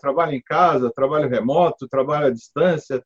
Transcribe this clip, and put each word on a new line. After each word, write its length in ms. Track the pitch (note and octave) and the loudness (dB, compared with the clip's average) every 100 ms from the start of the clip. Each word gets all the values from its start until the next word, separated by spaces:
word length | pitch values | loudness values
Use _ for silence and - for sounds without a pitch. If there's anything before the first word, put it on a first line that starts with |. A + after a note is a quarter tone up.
Trabalho 320 | C#3 C#3+ D#3+ | -4 -2 -2
em 80 | C3+ | -4
casa, 500 | - D3+ F3 C#3 A#2+ | -4 2 2 2 -2
trabalho 380 | C3 C3+ D3+ C#3 | 0 0 0 0
remoto, 580 | A#2+ A#2 D#3+ E3+ - C3 | -2 0 2 2 0 -6
trabalho 380 | C3+ C3+ D3 C#3+ | -2 0 0 0
à 60 | |
distância, 720 | A#2 - D3 F3+ D#3 - C3 | -2 -8 0 0 0 -4 -8